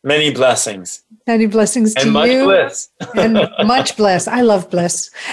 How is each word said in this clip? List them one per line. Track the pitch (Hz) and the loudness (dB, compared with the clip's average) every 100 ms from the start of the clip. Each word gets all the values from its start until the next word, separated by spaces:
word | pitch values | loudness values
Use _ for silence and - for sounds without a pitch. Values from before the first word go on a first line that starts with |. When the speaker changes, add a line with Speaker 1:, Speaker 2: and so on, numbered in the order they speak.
Speaker 1:
Many | 135 151 151 | -2 0 0
blessings. | 123 131 113 113 98 87 - _ _ - | 0 0 0 -4 -8 -14 -16 _ _ -2
Speaker 2:
Many | 226 220 | 0 2
blessings | 220 208 254 214 135 | 2 0 0 0 0
to | |
Speaker 1:
And | 143 | 0
much | 143 170 | 2 2
Speaker 2:
you. | 262 269 | 2 4
Speaker 1:
bliss. | 190 - - - - | 2 2 -6 -16 -16
<laughs> | - 220 | -8 0
Speaker 2:
And | 226 214 - - 214 | 2 2 0 0 0
much | 254 269 - | 0 -2 0
bliss. | 202 180 214 | 0 0 -2
I | 240 | 0
love | 233 202 175 | 2 2 0
bliss. | 175 175 - - - - | -2 -2 -4 -10 -12 -14